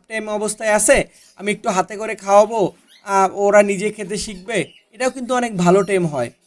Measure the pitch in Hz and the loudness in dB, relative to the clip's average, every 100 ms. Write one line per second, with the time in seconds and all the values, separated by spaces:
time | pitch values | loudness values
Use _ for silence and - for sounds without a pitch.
0 | - 220 214 208 208 208 220 208 214 254 | -8 -10 -6 -6 -6 -4 0 2 4 2
1 | - _ _ - 202 208 240 185 180 208 | 0 _ _ -10 -6 -6 -4 -2 -4 -6
2 | 220 220 196 202 214 226 165 - _ _ | -10 -8 4 4 6 2 -4 -4 _ _
3 | 202 196 190 196 202 208 208 196 208 214 | -2 0 2 2 4 6 4 0 -4 -6
4 | 185 208 - 185 190 214 143 _ _ 214 | -8 -8 -8 -12 -8 -6 -6 _ _ -6
5 | 262 262 240 247 240 196 175 190 196 190 | -6 -4 -4 -2 -2 0 2 4 2 0
6 | 175 143 117 - | -2 -4 -6 -8